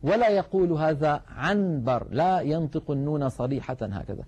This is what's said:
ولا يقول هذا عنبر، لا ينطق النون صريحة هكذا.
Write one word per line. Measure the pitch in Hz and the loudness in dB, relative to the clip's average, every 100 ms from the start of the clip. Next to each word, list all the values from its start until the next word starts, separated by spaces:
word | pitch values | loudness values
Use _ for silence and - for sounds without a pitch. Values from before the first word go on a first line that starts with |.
ولا | 135 208 233 | 2 4 4
يقول | 202 175 190 180 | 4 2 2 2
هذا | 156 156 151 151 147 - - | 2 2 2 2 0 -4 -6
عنبر، | 147 208 196 151 120 123 107 | -2 0 2 0 0 -2 -2
لا | 101 175 185 | 0 2 2
ينطق | 143 156 156 156 156 | 0 -2 -2 -4 -4
النون | 143 143 151 139 | -2 -2 0 -2
صريحة | - 127 135 - 127 | -2 -4 -4 -4 -6
هكذا. | 107 98 - 98 | -6 -6 -8 -10